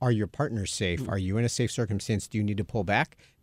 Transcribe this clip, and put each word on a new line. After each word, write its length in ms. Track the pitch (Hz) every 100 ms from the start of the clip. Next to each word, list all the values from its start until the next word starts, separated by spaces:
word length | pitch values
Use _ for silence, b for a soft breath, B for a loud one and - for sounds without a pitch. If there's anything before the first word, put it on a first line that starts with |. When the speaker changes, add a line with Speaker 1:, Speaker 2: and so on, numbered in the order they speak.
Speaker 1:
Are 100 | 127
your 140 | 110 101
partners 480 | - 147 110 95
safe? 280 | - 98 87
Speaker 2:
Mm. 60 | 131
Speaker 1:
Are 80 | 98
you 180 | 92 104
in 80 | 117
a 40 |
safe 220 | - 120
circumstance? 560 | - 113 101 - 107 -
Do 120 | 110
you 40 |
need 140 | 104 101
to 60 | 98
pull 180 | 117 95
back? 300 | 104 151 - b b